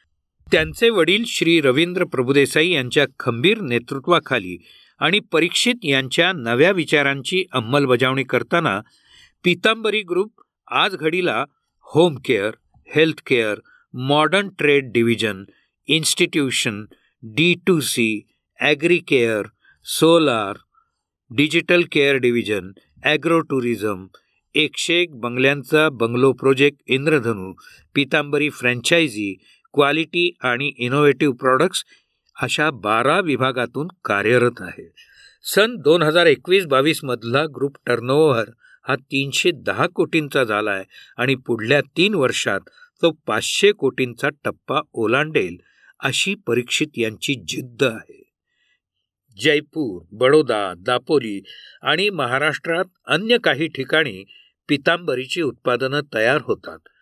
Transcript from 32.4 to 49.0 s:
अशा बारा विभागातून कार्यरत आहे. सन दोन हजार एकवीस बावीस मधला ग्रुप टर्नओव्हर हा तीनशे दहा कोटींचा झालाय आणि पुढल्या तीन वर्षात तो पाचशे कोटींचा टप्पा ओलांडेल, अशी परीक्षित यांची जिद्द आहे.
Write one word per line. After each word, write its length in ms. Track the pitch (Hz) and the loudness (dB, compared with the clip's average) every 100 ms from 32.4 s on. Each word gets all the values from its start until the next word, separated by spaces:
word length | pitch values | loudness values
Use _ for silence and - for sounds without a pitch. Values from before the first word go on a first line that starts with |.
अशा 300 | 123 - 156 | -6 -2 -2
बारा 480 | 123 104 113 127 180 | -2 -2 0 2 2
विभागातून 680 | 180 120 131 127 117 120 170 - - | 0 0 0 -2 -4 -6 -10 -8 -4
कार्यरत 460 | 101 104 123 123 - | 0 4 4 2 0
आहे. 320 | 92 - - _ _ _ - _ | -12 -16 -20 _ _ _ -20 _
सन 320 | - - 226 226 | -2 0 0 0
दोन 260 | 139 170 | 2 2
हजार 240 | 156 170 165 | 4 4 4
एकवीस 400 | 131 - 196 165 | 2 2 0 2
बावीस 380 | 135 151 151 | 2 2 -2
मधला 420 | 139 120 117 135 160 | -4 -6 -2 -2 -2
ग्रुप 320 | 131 139 - - | -4 -6 -4 -4
टर्नओव्हर 600 | 117 123 143 156 117 107 - _ _ - | -2 0 2 4 2 -2 -10 _ _ -6
हा 80 | 131 | -6
तीनशे 560 | - 139 139 - 180 | -4 -4 -2 0 -2
दहा 360 | - - 101 175 | -2 -4 -2 -2
कोटींचा 560 | - 160 165 147 143 | -2 -2 -2 0 0
झालाय 400 | 117 104 107 98 95 - - - | 0 0 -2 -4 -8 -18 -16 -4
आणि 180 | 127 131 | -2 -2
पुढल्या 460 | - 113 110 143 | -2 -4 -2 -2
तीन 320 | 139 160 196 | -2 -2 0
वर्षात 460 | 190 127 - 123 98 - _ - _ | 2 0 0 -4 -4 -8 _ -20 _
तो 100 | 170 | -2
पाचशे 600 | 160 - 110 - - 202 | -2 -4 -4 -2 0 2
कोटींचा 580 | 202 131 - 131 - 143 - | 2 -2 -2 -4 -4 -6 -4
टप्पा 380 | 107 - - 143 - | -8 -8 -6 -6 -6
ओलांडेल, 640 | 120 107 131 156 151 92 87 _ _ _ _ | -4 0 0 0 -2 -4 -8 _ _ _ _
अशी 360 | 135 - 190 202 | -4 -2 -2 -4
परीक्षित 520 | - 117 120 - 151 120 | -2 -2 -2 -4 -4 -4
यांची 380 | 110 107 - 127 82 | -6 -4 -6 -6 -6
जिद्द 360 | - 127 117 | -10 -12 -4
आहे. 480 | 131 110 - - _ _ _ _ _ _ _ _ | -4 -4 -14 -20 _ _ _ _ _ _ _ _